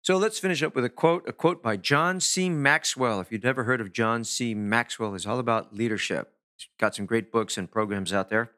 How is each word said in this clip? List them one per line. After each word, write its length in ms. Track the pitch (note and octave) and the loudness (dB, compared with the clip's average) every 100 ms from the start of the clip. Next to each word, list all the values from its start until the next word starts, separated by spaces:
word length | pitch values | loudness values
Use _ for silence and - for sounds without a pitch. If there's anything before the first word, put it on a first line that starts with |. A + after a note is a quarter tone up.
So 160 | - F#3 | 2 2
let's 220 | G#3+ - | 2 0
finish 220 | F#3+ D#3 | -2 0
up 140 | D3+ - | 0 0
with 80 | |
a 60 | A#2+ | -2
quote, 340 | - D#3+ F3 - | 2 2 2 -4
a 60 | |
quote 320 | - D#3+ F3 | 0 0 0
by 140 | A2+ G2+ | -2 -2
John 420 | - D3 E3+ F#3 | 2 2 2 0
C. 300 | - - F#3 | 0 0 0
Maxwell. 720 | D#3 C#3 D3+ - C3+ B2 G#2 | 2 4 4 0 -2 0 0
If 100 | F#2 | -4
you've 120 | A2 | -2
never 200 | A#2+ C3 | 0 0
heard 160 | A#2 B2+ | 0 0
of 140 | G2+ | -2
John 320 | G2+ A2+ A#2 A2+ | 0 0 0 -4
C. 280 | - A#2+ | -4 -2
Maxwell, 600 | G#2+ G#2 A2+ A#2 - A2 | -2 0 0 0 -4 -4
he's 120 | F#2+ F#2 | -4 -4
all 140 | A#2+ | -2
about 340 | A#2+ A2+ - | 0 0 -2
leadership. 600 | G2+ A#2 G#2 - D#2 - _ _ _ | -4 -2 -2 -2 -4 -4 _ _ _
He's 100 | - - | -20 -2
got 180 | G#2+ - | -2 -2
some 100 | G2 | 0
great 260 | A2+ G2 | 0 0
books 260 | A#2 G#2+ - | -2 -2 -6
and 140 | F2+ | -4
programs 400 | A2 G#2 G2+ F2+ | -2 -2 -2 0
out 160 | G2 F#2 | -2 2
there. 240 | A2 A#2+ | 0 -2